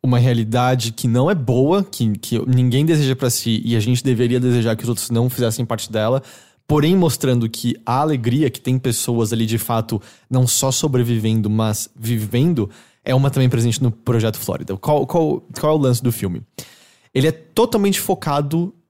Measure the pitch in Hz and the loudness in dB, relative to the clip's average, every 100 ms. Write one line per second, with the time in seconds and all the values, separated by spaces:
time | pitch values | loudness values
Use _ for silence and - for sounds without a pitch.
0 | 131 123 123 117 110 120 127 131 113 110 | 2 2 4 2 0 0 2 0 -2 -4
1 | 123 117 143 190 117 120 139 190 196 - | 0 2 2 0 0 2 2 2 -2 -2
2 | 113 101 - 127 139 127 127 123 156 160 | -2 -2 -4 -4 0 2 2 2 2 2
3 | 139 131 127 - 117 113 113 117 107 123 | 2 0 0 -2 -2 -2 0 0 2 0
4 | 135 117 120 127 123 123 117 110 117 117 | 2 2 2 2 2 2 2 0 -2 -4
5 | - 117 123 123 117 110 117 113 - 107 | -2 0 0 0 -2 -2 -4 -4 -4 -2
6 | 107 131 - - _ _ _ 151 151 190 | 0 0 -4 -20 _ _ _ 2 4 4
7 | 170 - 135 123 113 113 117 113 - 127 | 2 0 0 0 0 -4 -4 -4 -2 0
8 | 156 143 117 127 147 - - 127 127 110 | 0 0 0 0 0 -2 -2 -2 -2 -4
9 | - 117 107 117 110 113 - 117 113 110 | -2 -2 0 0 -2 -2 -2 -4 -2 -6
10 | - - _ 127 127 - 135 127 156 131 | -8 -20 _ 0 0 0 0 0 0 0
11 | 120 117 110 110 104 107 110 107 - - | 0 0 0 0 0 0 0 -2 -8 -10
12 | 113 120 107 117 156 156 98 - - _ | -4 -4 -2 0 2 2 -2 -6 -20 _
13 | - 131 139 139 127 123 117 113 131 - | -2 2 2 2 2 2 0 0 -2 -2
14 | - 117 110 107 - 87 - 95 - 151 | -2 0 0 -2 -6 -8 -6 -6 0 0
15 | 139 170 160 143 - - 151 156 135 123 | 2 0 0 -2 -6 -4 0 2 2 2
16 | 123 113 98 87 - - - - _ _ | 0 -2 -6 -6 -12 -18 -20 -20 _ _
17 | _ 131 151 160 - - 233 226 202 190 | _ 0 0 -2 -6 0 0 2 0 0
18 | - 185 - 143 147 160 175 - | -2 -2 0 -2 0 -2 -4 -8